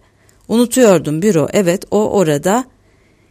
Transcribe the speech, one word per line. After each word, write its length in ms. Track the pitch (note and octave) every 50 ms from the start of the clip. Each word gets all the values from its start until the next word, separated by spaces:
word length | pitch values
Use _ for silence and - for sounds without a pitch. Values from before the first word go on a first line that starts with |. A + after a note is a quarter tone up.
| _ _ _ _ _ _ _ _ _ -
Unutuyordum, 720 | G#3+ A#3 B3 A3+ - C4 B3 G#3+ F#3 D#3+ - D3+ D3 D#3+
büro, 260 | F3+ A3 F#3+ D#3+ C#3 -
evet, 320 | - G#3 G3 E3+ E3+ G3+ - -
o 200 | - G3+ G#3+ -
orada." 540 | - G#3 F3+ D#3 D3 D3 D3+ F3+ G3+ B3 C4 - _ _ _ _ _ _ _ _ _ _ _ _